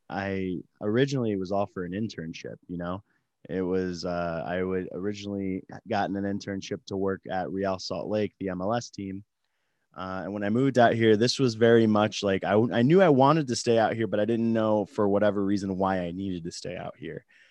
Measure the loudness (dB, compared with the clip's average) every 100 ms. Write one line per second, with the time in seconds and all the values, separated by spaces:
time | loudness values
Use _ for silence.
0 | -10 -6 -4 -4 -4 -6 -10 _ -2 0
1 | 2 0 -2 -2 -2 -2 -2 -6 -8 -6
2 | -6 -8 -10 -12 -14 -16 -12 -8 -6 -8
3 | -12 _ _ _ -8 -6 -2 -2 -2 -6
4 | -6 -4 -4 -4 -4 -4 -2 -4 -6 -6
5 | -6 -6 -8 -6 -4 -6 -8 -16 -6 -2
6 | -2 -2 -4 -4 -6 -10 -8 -10 -8 -4
7 | -4 -4 -6 -6 -6 -4 -4 -4 -6 -8
8 | -4 -2 -4 -4 -6 -4 -4 -4 -6 -10
9 | -10 -12 -16 _ _ _ _ _ _ -12
10 | -8 -8 -8 -4 0 2 2 6 6 6
11 | 6 6 4 2 0 4 6 8 6 4
12 | 2 0 -2 0 2 2 4 2 4 6
13 | 6 6 6 4 0 -2 2 4 2 0
14 | -2 0 0 0 0 2 2 2 0 0
15 | 2 4 2 2 0 0 -2 -2 0 0
16 | -2 -6 -6 -6 -8 -10 -10 -10 -10 -12
17 | -12 -12 -16 _ _